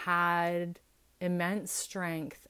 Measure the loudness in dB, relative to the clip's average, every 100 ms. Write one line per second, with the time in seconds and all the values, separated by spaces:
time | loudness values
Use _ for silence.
0 | 0 4 4 4 2 0 -2 -8 _ _
1 | _ -6 -2 0 0 -2 -2 -6 -6 -4
2 | -4 -4 -6 -10